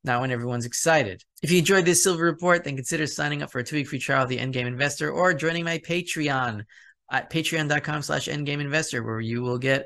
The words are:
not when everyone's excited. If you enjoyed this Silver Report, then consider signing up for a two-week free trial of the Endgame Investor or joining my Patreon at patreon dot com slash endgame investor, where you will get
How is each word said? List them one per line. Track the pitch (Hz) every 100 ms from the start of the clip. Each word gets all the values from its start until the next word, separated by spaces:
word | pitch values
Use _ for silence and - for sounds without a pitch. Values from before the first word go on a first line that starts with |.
not | 135 120
when | 131
everyone's | 123 120 120
excited. | 120 - 165 160 107 90 _ -
If | 143
you | 180
enjoyed | 160 196
this | 170 170
Silver | 190 170
Report, | 170 160 175 175
then | 147
consider | 135 127 165 147
signing | - 147 147
up | 143
for | 127
a |
two-week | 120 151 135
free | 135
trial | 135 135
of | 127
the | 127
Endgame | 131 127
Investor | 123 123 143 143 151
or | 143 185
joining | 175 156 170
my | 165 165
Patreon | - 170 175 165 147 135 123 107 104 - - _ _
at | 127 -
patreon | 160 156 160 147
dot | 147
com | 147 151
slash | 143 147 -
endgame | 147 143 147
investor, | 143 151 160 123
where | 113 110
you | 113 117
will | 123 123
get | 131 135